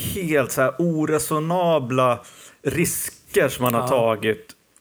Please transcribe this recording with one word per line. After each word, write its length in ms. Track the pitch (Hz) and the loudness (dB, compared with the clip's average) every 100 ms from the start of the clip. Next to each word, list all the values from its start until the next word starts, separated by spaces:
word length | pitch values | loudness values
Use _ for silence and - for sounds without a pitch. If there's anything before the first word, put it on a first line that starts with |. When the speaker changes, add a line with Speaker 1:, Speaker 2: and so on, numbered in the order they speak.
| - | -6
Speaker 1:
helt 380 | 208 170 147 120 | -4 0 0 0
så 80 | - | 0
här 120 | 131 - | 0 0
oresonabla 1400 | 170 160 151 151 147 156 160 180 170 160 123 127 127 117 - - - - | -2 0 0 0 0 -2 -2 0 2 0 0 0 2 0 -6 -20 -20 -8
risker 840 | 143 139 170 - - - - 202 143 | -4 -2 -2 -2 -8 -12 -4 0 2
som 140 | - | 2
man 120 | 123 | 0
har 60 | 123 | 0
Speaker 2:
Ja. 80 | 127 | 2
Speaker 1:
tagit. 640 | 127 113 110 110 107 - - _ _ | 2 2 2 0 -2 -6 -20 _ _